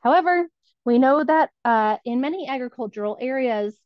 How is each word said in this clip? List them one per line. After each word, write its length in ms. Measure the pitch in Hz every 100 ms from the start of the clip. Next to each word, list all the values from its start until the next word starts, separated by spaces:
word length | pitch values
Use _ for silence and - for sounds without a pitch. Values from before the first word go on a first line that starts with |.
However, 480 | 240 330 349 349 349 _ _ _
we 140 | - 240
know 260 | 262 285
that, 260 | 294 311 302 _
uh, 320 | 240 226 214 214
in 160 | 240 240
many 260 | 277 370 302
agricultural 720 | 269 247 247 220 208 208 214
areas 560 | 254 269 254 214 208 214